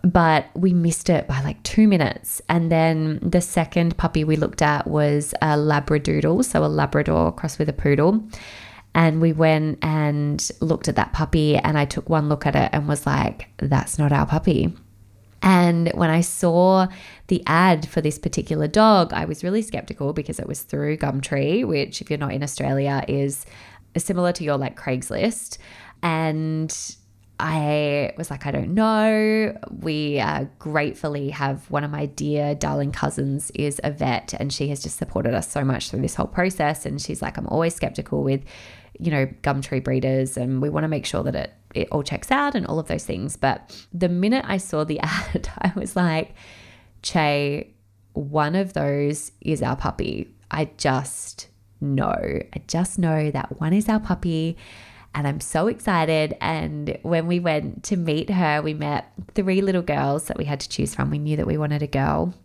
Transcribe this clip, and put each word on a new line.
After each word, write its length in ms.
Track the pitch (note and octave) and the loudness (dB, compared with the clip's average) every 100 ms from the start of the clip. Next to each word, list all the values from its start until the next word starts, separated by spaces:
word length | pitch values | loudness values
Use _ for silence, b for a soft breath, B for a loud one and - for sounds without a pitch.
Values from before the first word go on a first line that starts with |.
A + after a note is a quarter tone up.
But 440 | F3+ F3 E3 D#3 - - | 6 6 6 4 0 0
we 160 | F#3 | 2
missed 380 | F3 E3+ D#3+ - | 4 2 0 2
it 180 | E3 - | 0 2
by, 140 | C3+ | -2
like, 200 | C#3 - | -2 -6
two 260 | - - A3 | -2 6 6
minutes. 520 | F#3+ C3+ - - - - | 6 2 -2 -8 -10 0
And 240 | E3+ E3 | 2 4
then 480 | E3 D#3+ D#3+ D#3 D3+ | 4 4 2 0 0
the 200 | F3 F3 | 2 2
second 560 | F3 - D#3+ - E3+ E3 | 2 0 0 2 2 2
puppy 260 | E3 E3 | 2 2
we 140 | D3+ D#3 | 2 2
looked 240 | - - | 2 2
at 260 | D3+ D3 - | 2 2 0
was 460 | D3+ D3 D3 D3+ - | 2 4 2 -2 0
a 160 | D#3 D3 | 2 4
Labradoodle, 880 | D3+ D3 C#3 D3+ D3 D3+ D3+ F3+ B3+ | 4 2 2 0 2 2 2 2 2
so 180 | D#3 | 2
a 40 | D3+ | 2
Labrador 680 | D3+ C#3+ D3 D3 D#3+ E3 | 2 2 2 2 4 2
crossed 260 | - D#3 - | 0 -6 -2
with 80 | D3+ | -4
a 60 | |
poodle. 500 | C#3+ D3 C#3+ D#3 A3 G#3+ B B B B B B D#3+ | 0 2 4 4 4 -2 B B B B B B 4
And 260 | E3 D#3 | 4 6
we 100 | E3 | 2
went 460 | D#3 D#3+ D#3 D#3 - | 6 4 4 2 -2
and 680 | D#3 D#3 D3+ D3 D3 D3+ - - | -2 2 2 2 0 -2 -4 -4
looked 280 | D#3+ E3 - | 0 0 0
at 80 | - | 0
that 180 | - | 0
puppy, 420 | - D#3 E3 D3+ D3 | 0 2 4 4 4
and 220 | - D3+ | 4 2
I 80 | C#3+ | 0
took 240 | - - | -2 0
one 200 | D#3+ D3 | 0 2
look 180 | D3 D#3 | 2 2
at 80 | D3 | 2
it 160 | - | 2
and 140 | D3+ D3 | 0 0
was 180 | D3 - | -2 0
like, 420 | C#3 C#3+ - - - | 2 0 -2 -16 -6
"That's 420 | C#3 C3+ - - | 0 0 0 0
not 120 | D3 | 2
our 140 | C#3+ C#3+ | 4 2
puppy." 480 | D#3 D3+ - E2+ - - - - - - - | 2 2 2 0 -4 -18 -20 -20 -20 -20 0
And 460 | F#3+ F#3 F3 E3+ E3+ | 4 6 6 4 2
when 160 | - E3+ | 2 2
I 120 | D#3+ | 4
saw 680 | F3 - F3 E3+ F#3 F#3+ F#3 B B B - | 2 0 2 6 6 6 4 B B B -2
the 160 | F3 - | -2 2
ad 420 | D#3+ F#3 E3 D3+ | 4 6 4 2
for 140 | - | -2
this 160 | D3+ D3+ | 0 -2
particular 500 | C#3+ - C#3 D#3 D3+ | -4 -4 -2 -2 2
dog, 460 | G#3 A3 G3+ E3+ | 6 8 8 4
I 120 | - D#3+ | 0 -4
was 180 | D#3 | -4
really 180 | F3 G#3 | -2 -2
skeptical 520 | A3 - - - C#3+ | -2 -8 -8 -6 -4
because 260 | D#3 D3 D3 | -4 -6 -8
it 80 | - | -8
was 160 | C#3+ | -10
through 340 | - C#3+ D3 D#3 | -8 -4 -2 -2
Gumtree, 680 | C#3+ C#3 C#3 C#3 C#3 F#3+ A#3 | -2 -2 -2 -2 2 0 0
which, 340 | D3+ C#3+ - | 0 -2 -6
if 80 | - | -6
you're 80 | D3 | -4
not 160 | C#3+ | -4
in 80 | - | -4
Australia, 640 | C#3+ - C#3 C3+ C#3 C#3 - | -6 -4 -2 0 0 -2 -2
is 380 | C#3 C#3 C#3 - B B B - - | -2 -2 -4 -12 B B B -8 -6
similar 360 | - F3+ F3+ | -2 0 0
to 120 | F3 | 0
your, 140 | D3+ C#3 | -2 -2
like, 220 | C#3 - | -2 -6
Craigslist. 800 | - C3 - - A3+ A3+ - - B B B B | -4 -4 -4 -2 -2 -2 -10 -14 B B B B
And 760 | E3+ D#3+ D#3+ D#3 D#3+ D#3 D#3 - - - _ _ _ _ | -2 0 0 0 -2 -2 -4 -6 -12 -16 _ _ _ _
I 720 | D#3 D#3 D3 D3+ D3 C#3+ C#3 - | -4 -2 0 0 0 0 -2 -4
was 140 | E3 | -10
like, 160 | C3+ D3 | -8 -6
"I 40 | |
don't 220 | C#3 F2 | -4 -2
know." 840 | F#3 A3 A3 A3 A3 G#3+ A3 G#3+ - - - | 2 2 4 4 4 2 2 0 -4 -14 -8
We, 400 | E3 D3+ D3+ C#3+ | -4 -2 -2 0
uh, 260 | G#2 D3 C#3 - | 0 -2 -6 -10
gratefully 720 | D3+ D3+ D3 - D#3 D3 C#3 | -4 -2 -2 -4 -6 -4 -6
have 400 | C#3 C#3 C3+ - | -4 -4 -4 -4
one 140 | D3 | -4
of 80 | D3 | -4
my 160 | D3 C#3+ | -4 -6
dear 480 | - D3 D3 D3 C#3+ | -4 -2 0 0 -2
darling 380 | D3+ C#3+ C#3 | -2 -2 -2
cousins 580 | A#2+ C#3+ - C#3 C#3 - | -2 -4 -2 -2 -2 -6
is 280 | - D3 C#3 | -4 -4 -2
a 80 | D3 | -6
vet, 420 | C#3+ C3+ A#2 - - | -2 -2 -2 -4 -6
and 120 | C#3+ | -6
she 180 | - C#3+ | -4 -4
has 120 | C#3 | -4
just 160 | - - | -8 -8
supported 380 | D3 - D#3 B2 | -4 -2 0 -2
us 160 | D#3+ | -2
so 120 | C#3+ | -2
much 280 | C3+ C3 - | 0 -2 -4
through 100 | - | -4
this 140 | C#3 - | -4 -2
whole 100 | - | -4
process. 580 | - F#3 F#3 D3 D3+ | 0 -2 0 -2 -2
And 160 | - C#3+ | -6 -8
she's 220 | - - | -6 -6
like, 160 | D3 - | -6 -6
"I'm 80 | - | -4
always 300 | C#3 E3 - | 0 0 0
skeptical 480 | C#3 - D#3 D3 | -6 -6 -6 -2
with, 200 | C#3 C3+ - B B B B - | 0 -2 -4 B B B B -6
you 120 | E3 | -2
know, 160 | D3+ C3+ - | 0 0 -2
Gumtree 400 | - C3+ C3+ C3+ | -2 -2 -2 -4
breeders, 520 | C3 C3 C3 C3 C3 C3 | 0 0 2 0 0 -2
and 260 | B2 C3 | -2 -2
we 60 | D3 | 0
wanna 180 | D3+ D#3 | 0 -2
make 180 | D3+ - | -2 -4
sure 160 | - | -4
that 140 | - D3 | -2 -4
it, 180 | - _ _ - | -6 _ _ -6
it 120 | - | -4
all 100 | - | -4
checks 300 | C#3+ - - | -4 -8 -2
out 240 | C4+ C#4+ C#4 | 0 0 -2
and 100 | F3+ | -4
all 140 | D#3 | -4
of 80 | D#3 | -4
those 180 | E3 - | -6 -6
things." 320 | - C3 - | -8 -8 -2
But 480 | C3+ - - - - | -2 -2 -8 -20 -14
the 160 | F3 F3+ | -2 0
minute 340 | F3 G3 B3+ - | 2 2 0 0
I 100 | F#3+ | -4
saw 260 | F#3 D3+ | -2 -4
the 160 | D#3 D3+ | -2 -2
<laughs> 40 | |
ad, 460 | D#3+ E3+ - - - - | -2 -4 -4 -6 -6 -2
I 120 | F#3 - | -2 -2
was 200 | - - | -4 0
like, 380 | F3 D#3+ D#3+ B B B B B B B | 2 0 -4 B B B B B B B
"Che, 680 | - E3+ D3+ C#3+ C#3+ D3 - _ _ _ _ | -4 0 2 2 0 -2 -6 _ _ _ _
one 420 | - C#3+ D3+ D3 F3+ | -8 -2 0 2 0
of 180 | G3 | -2
those 580 | D#3 C#3+ C#3+ C#3+ D3 - _ | -2 -2 0 -2 -2 -10 _
is 200 | - D#3 | -4 -2
our 140 | A#2 C3+ | 0 -2
puppy. 580 | C#3 - - - - - _ | -4 -4 -6 -6 -10 -14 _
I 220 | D3+ D3+ - | -4 -4 -2
just 720 | D3 C3+ C3+ - - - - _ _ _ | -2 -2 -4 -10 -14 -16 -20 _ _ _
know. 320 | C#3+ C3+ G1+ | -2 0 0
I 500 | - - C#2+ - - - | -2 -4 -6 -8 -14 -6
just 320 | E3 F#3 - | -4 -2 -2
know 320 | E3+ D#3 D3+ | 0 0 0
that 320 | C#3 - - | -4 -8 -6
one 120 | D#3 | 0
is 140 | F#3+ G#3+ | 0 2
our 120 | A3 | 0
puppy." 580 | G#3+ F3+ F3 D#3+ D#3+ E3+ B B B B B - | 0 -4 -2 -2 -2 -6 B B B B B -4
And 120 | C#3+ | -4
I'm 120 | D3+ | -4
so 260 | - D#3+ G3 | -2 0 0
excited. 720 | A#3+ - F3+ D#3+ D#3 D3+ - | -2 0 0 2 2 0 -2
And 580 | - D#3+ D#3+ D3+ D3 - | -4 -4 -4 -6 -6 -6
when 240 | - E3 E3 | -2 0 0
we 140 | F3 | 0
went 440 | F3 D3+ C#3+ - - | 0 -2 -4 -10 -4
to 100 | F#3+ | -2
meet 340 | E3 D3+ - | 0 -2 0
her, 320 | F#3 E3 D3+ | 0 2 0
we 140 | D#3 D3+ | -2 -4
met 360 | D3 D3 - - - | -4 -4 -6 -16 -6
three 280 | - F#3+ F#3+ | -2 0 2
little 200 | G3 F#3 | 2 0
girls 440 | F3 C#3+ C#3 C#3+ D#3 | 0 0 0 -2 -4
that 120 | - | -6
we 80 | D3 | -4
had 140 | C#3+ | -6
to 100 | - | -6
choose 240 | - C#3 | -4 -4
from. 160 | - C3+ | -2 -2
We 80 | D3 | -2
knew 180 | D3 D3+ | -2 -2
that 100 | - | 0
we 100 | D3+ | -2
wanted 240 | D3+ D3 | 0 -2
a 60 | D3 | -2
girl 480 | C#3 C#3 D3+ E3 F3+ | 0 0 0 -2 -4